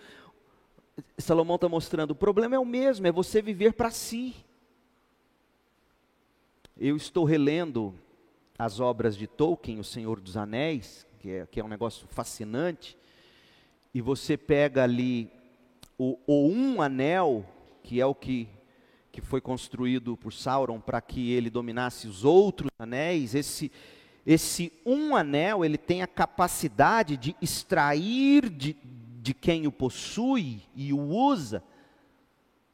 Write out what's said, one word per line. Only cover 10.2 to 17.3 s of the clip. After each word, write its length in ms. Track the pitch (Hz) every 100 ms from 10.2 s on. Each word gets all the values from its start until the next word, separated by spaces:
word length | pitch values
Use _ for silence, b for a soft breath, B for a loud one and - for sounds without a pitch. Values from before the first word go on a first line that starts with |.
| 95 101
Anéis, 720 | 104 113 156 143 101 - - _
que 100 | 98
é, 160 | 92 82
que 140 | 117
é 40 |
um 40 | 107
negócio 400 | 107 113 - -
fascinante, 920 | - 120 - 107 120 175 165 - - b b b b b b b b _
e 80 | 127
você 340 | 117 135 - 147
pega 480 | - 143 143 131
ali 480 | 123 120 127 123 110 - _ _ _ _ - -
o, 180 | 127 127 -
o 220 | 143 143
um 340 | 220 269 226
anel, 640 | 143 131 139 185 165